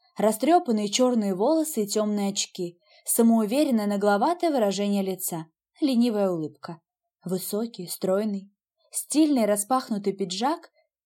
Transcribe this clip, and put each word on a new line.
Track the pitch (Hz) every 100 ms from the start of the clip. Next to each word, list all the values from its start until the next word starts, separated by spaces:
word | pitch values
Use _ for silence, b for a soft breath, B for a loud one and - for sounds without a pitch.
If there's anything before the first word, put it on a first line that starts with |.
| _ -
Растрепанные | 208 208 269 349 349 214 208
черные | 202 254 240 202 180
волосы | 233 320 311 -
и | 202
темные | 214 214 208 196
очки, | 196 - - 175 175 b b -
самоуверенное | - 226 226 214 254 302 226 202
нагловатое | 202 208 202 277 349 349
выражение | 277 202 190 202 202
лица, | 190 185 - 165 160 _ _ _
ленивая | 302 233 240 208 196
улыбка. | 170 151 - - 165 _ _ _ _
Высокий, | 175 180 - 208 226 - 175
стройный, | - 190 196 220 196 190 _ _ _ _
стильный | - - 285 311 269 208
распахнутый | 208 - 262 262 208 202
пиджак, | 196 190 185 247 330 - _ _ _